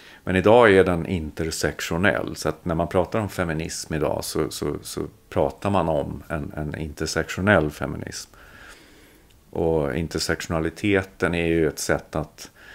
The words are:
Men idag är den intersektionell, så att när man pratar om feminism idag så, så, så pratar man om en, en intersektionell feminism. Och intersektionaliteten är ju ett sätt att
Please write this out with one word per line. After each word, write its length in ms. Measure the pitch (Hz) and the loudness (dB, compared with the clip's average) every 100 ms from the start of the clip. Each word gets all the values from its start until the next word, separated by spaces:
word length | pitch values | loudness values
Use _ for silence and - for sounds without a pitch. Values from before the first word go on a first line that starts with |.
| - - | -20 -12
Men 120 | 92 92 | 0 4
idag 380 | 98 120 113 | 8 10 10
är 100 | 95 | 8
den 220 | 87 85 76 | 6 2 -2
intersektionell, 1300 | 90 76 - 80 - 76 - - 85 95 - - 76 | -4 -4 -6 -6 -2 -4 -4 -4 0 2 2 -4 -4
så 120 | 80 | -6
att 160 | - | -4
när 100 | 85 | -4
man 140 | 82 85 | -2 0
pratar 300 | 95 85 110 | 0 0 -2
om 100 | 101 | -4
feminism 640 | - 85 78 82 - - | -4 -2 -2 -6 -8 -6
idag 300 | 78 71 78 | -2 -2 -2
så, 260 | - 82 78 | -4 -4 -4
så, 260 | - 76 76 | -4 -6 -6
så 240 | - 80 78 - - | -8 -8 -8 -12 -6
pratar 420 | 90 71 - 101 | -2 0 -2 -2
man 180 | 98 82 | 0 0
om 340 | 76 76 73 - | -2 -4 -8 -8
en, 240 | 80 71 - | -8 -6 -8
en 180 | 76 - | -8 -6
intersektionell 920 | 78 - 78 82 78 - 98 92 76 | -8 -6 -6 -4 -4 -2 4 4 4
feminism. 600 | - 76 78 - - - - - - - - - - - - - _ - | -2 -8 -8 -10 -12 -16 -20 -20 -20 -20 -20 -20 -20 -20 -20 -20 _ -10
Och 440 | - 82 80 71 | -2 0 2 0
intersektionaliteten 1400 | 69 80 80 - 80 - 82 82 - 104 98 95 - 85 | -2 -4 -4 -2 -4 -2 -2 -2 -2 0 2 0 -2 -2
är 120 | 85 85 | 0 2
ju 220 | 82 78 | 2 2
ett 100 | - | 0
sätt 380 | - 78 - 78 | -2 -2 -2 -6
att 340 | 76 - - - - | -6 -12 -20 -20 -20